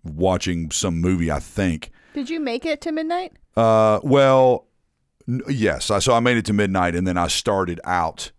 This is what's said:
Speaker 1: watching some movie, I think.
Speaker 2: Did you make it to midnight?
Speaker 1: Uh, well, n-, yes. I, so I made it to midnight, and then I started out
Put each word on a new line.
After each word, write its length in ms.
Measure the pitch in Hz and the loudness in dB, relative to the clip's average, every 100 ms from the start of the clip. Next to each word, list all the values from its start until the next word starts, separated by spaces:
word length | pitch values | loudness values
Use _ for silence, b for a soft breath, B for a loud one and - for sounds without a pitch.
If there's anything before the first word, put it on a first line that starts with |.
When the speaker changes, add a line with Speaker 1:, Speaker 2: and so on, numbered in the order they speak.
Speaker 1:
watching 640 | 82 76 92 90 95 87 82 | -12 -2 0 0 -2 -4 -4
some 300 | - 98 82 | -4 -2 0
movie, 300 | 85 92 82 | 0 0 0
I 80 | 73 | -2
think. 500 | - - 92 78 - b b | -6 -2 -2 -2 -8 b b
Speaker 2:
Did 160 | 294 262 | -10 -8
you 80 | 330 | -6
make 260 | 269 233 | -4 -6
it 160 | 330 294 | -6 -6
to 100 | 339 | -4
midnight? 400 | 311 320 349 370 _ _ - | -6 -4 -6 -6 _ _ 0
Speaker 1:
Uh, 420 | 113 110 110 107 | 2 4 4 2
well, 640 | 139 139 135 131 131 120 _ _ _ _ _ _ - | 2 4 6 6 4 2 _ _ _ _ _ _ -6
n-, 140 | 123 - | -6 -4
yes. 420 | 123 104 69 - | 0 0 0 -2
I, 80 | 101 | 0
so 160 | 131 | 2
I 60 | 117 | 2
made 160 | 120 117 | 4 0
it 80 | 110 | 0
to 60 | |
midnight, 420 | 104 101 95 90 | 0 2 2 0
and 120 | 85 92 | 0 -2
then 80 | 90 | 0
I 80 | 85 | -2
started 540 | - - 98 90 82 | -2 0 0 -2 -4
out 460 | - 90 80 - - | -4 -2 -2 -6 -16